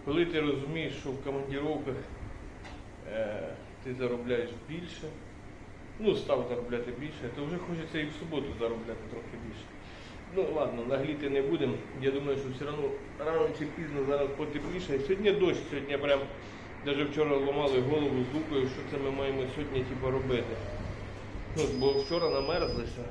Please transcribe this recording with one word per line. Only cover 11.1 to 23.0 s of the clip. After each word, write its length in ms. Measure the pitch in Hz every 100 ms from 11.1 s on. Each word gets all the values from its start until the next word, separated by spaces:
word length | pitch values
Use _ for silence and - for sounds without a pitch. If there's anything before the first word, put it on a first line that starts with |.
| 143 147
не 120 | 139
будемо. 320 | 143 165 131 - - 131
Я 80 | 135
думаю, 280 | 139 143 135
що 100 | 131 127
все 80 |
одно 240 | 147 151 139 139 - -
рано 300 | 151 160 156 -
чи 60 | 151
пізно 380 | 160 156 143 135
зараз 200 | 143 135 -
потепліше. 600 | 147 147 151 180 - 135
Сьогодні 340 | 135 196 208
дощ, 260 | 190 175 - -
сьогодні 280 | 143 139 139
прям, 220 | 143 139 135 - - - - -
даже 200 | 143 143
вчора 320 | 143 151 151 139
ламали 440 | 139 143 143 131
голову 440 | 127 151 143 127 127
з 20 |
Лукою, 340 | 151 156 139 127
що 120 | - -
це 140 | 143
ми 60 | 135
маємо 320 | 135 139 135 127
сьогодні, 260 | - 143 135
типу, 300 | 127 127 127
робити. 460 | 131 131 120 - - - - - - - - - - - 156
Ну, 80 | 135 123
бо 140 | 135
вчора 380 | 139 - 170 160
намерзлися. 760 | 135 139 175 143 120 113 120